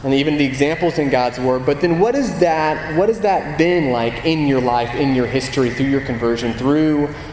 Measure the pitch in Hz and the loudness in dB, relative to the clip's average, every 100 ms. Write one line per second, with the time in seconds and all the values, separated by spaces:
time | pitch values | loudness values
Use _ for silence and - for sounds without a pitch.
0 | 139 135 147 151 143 127 143 160 170 160 | 0 0 2 2 0 2 0 2 -2 0
1 | 143 127 123 123 127 127 131 143 175 165 | 0 2 0 -2 -2 0 0 0 0 2
2 | 214 277 247 160 175 160 156 156 - 160 | 2 0 -2 2 2 2 0 -2 -4 0
3 | 208 226 202 185 - 147 165 175 147 123 | 0 2 0 0 -2 0 2 2 0 0
4 | 117 117 165 160 147 135 123 120 117 127 | 0 -2 -2 0 2 2 2 0 -2 -2
5 | 139 131 120 131 127 - 123 123 135 139 | 0 2 0 -2 -2 -2 -2 0 0 -2
6 | 135 117 117 117 120 117 131 151 156 147 | -2 -2 0 0 -2 -2 0 2 2 0
7 | 147 151 - | -2 -6 -14